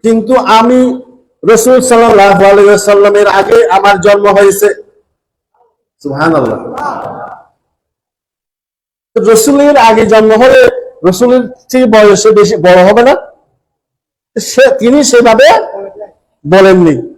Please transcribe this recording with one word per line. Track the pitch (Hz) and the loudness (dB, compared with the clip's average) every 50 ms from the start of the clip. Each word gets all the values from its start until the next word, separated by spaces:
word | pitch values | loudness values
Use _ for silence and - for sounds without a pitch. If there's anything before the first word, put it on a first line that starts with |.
কিন্তু | - 226 226 226 220 208 262 | -2 -2 -2 -2 -2 -2 -2
আমি | 247 254 190 220 220 233 240 254 254 254 247 254 - - _ _ _ _ _ _ _ - 180 | -2 0 0 0 0 2 2 0 0 0 -2 -4 -8 -14 _ _ _ _ _ _ _ -2 0
রাসূল | 226 220 226 247 254 254 | 0 0 2 2 0 0
সাল্লাল্লাহু | 254 254 240 226 233 233 214 202 196 202 196 196 196 | 0 0 0 2 2 2 2 2 2 2 2 2 2
আলাইহি | 196 196 202 202 202 | 2 4 4 4 2
ওয়াসাল্লামের | 208 196 - 202 202 202 202 202 202 202 208 | 2 0 0 0 0 2 2 2 0 0 0
আগে | 202 190 196 190 202 226 233 233 226 | 0 0 -2 -2 0 0 0 0 0
আমার | - 202 202 202 202 185 | 0 0 0 0 -2 0
জন্ম | 170 208 202 202 202 | 0 0 0 0 0
হয়েছে। | 202 196 202 202 196 190 - 208 202 196 - - _ _ _ _ _ _ _ _ _ _ _ _ _ _ _ _ _ _ _ _ _ _ _ | 0 2 2 2 0 0 0 -2 -4 -4 -6 -14 _ _ _ _ _ _ _ _ _ _ _ _ _ _ _ _ _ _ _ _ _ _ _
সুবহানাল্লাহ। | - 143 135 139 156 165 160 147 127 110 - - - - - - - - - - - - - - - - - - _ _ _ _ _ _ _ _ _ _ _ _ _ _ _ _ _ _ _ _ _ _ _ _ _ _ _ _ _ _ _ _ _ _ _ - 185 214 | -12 -12 -8 -4 -4 -2 -2 -2 -4 -4 -8 -10 -12 -14 -14 -12 -12 -12 -12 -14 -16 -16 -16 -18 -18 -20 -20 -20 _ _ _ _ _ _ _ _ _ _ _ _ _ _ _ _ _ _ _ _ _ _ _ _ _ _ _ _ _ _ _ _ _ _ _ -4 -2 0
রাসূলের | 226 220 - 285 277 277 285 294 285 | 0 0 0 -2 -2 0 0 2 2
আগে | 269 233 226 220 220 220 | 2 2 2 0 0 0
জন্ম | 190 220 220 214 220 | 0 0 2 2 2
হলে | 220 214 247 262 269 262 247 - - - - - _ _ 156 | 2 2 2 2 2 2 2 0 0 -4 -14 -16 _ _ -4
রাসূলের | 180 180 - 247 247 247 254 233 - - _ _ _ | -4 -2 0 -2 0 0 -2 -2 -6 -14 _ _ _
চেয়ে | - 254 254 | -2 -2 0
বয়সে | 220 220 214 214 208 196 180 - 220 | 2 2 2 4 4 2 2 0 0
বেশি | 214 208 202 175 220 | 2 2 0 0 -2
বড় | 170 156 180 180 180 180 196 | -2 0 2 2 4 4 2
হবে | 208 226 | 2 2
না? | 240 262 - - - - _ _ _ _ _ _ _ _ _ _ _ _ _ _ _ _ _ _ _ _ _ 220 | 2 2 0 -2 -6 -18 _ _ _ _ _ _ _ _ _ _ _ _ _ _ _ _ _ _ _ _ _ -12
সে, | - - - 247 269 254 269 - | -12 -6 -2 0 0 0 0 0
তিনি | 214 240 269 294 285 | -2 0 0 0 0
সেভাবে | - 240 240 233 233 220 226 269 320 427 453 - - - 202 196 196 - - 208 - _ _ _ _ _ _ _ | 0 0 2 2 2 2 4 2 2 2 0 -4 -8 -14 -16 -16 -18 -18 -20 -20 -20 _ _ _ _ _ _ _
বলেননি | 147 175 196 190 190 185 185 175 160 143 117 - - - | -2 0 2 2 2 2 2 0 0 -2 -4 -8 -14 -20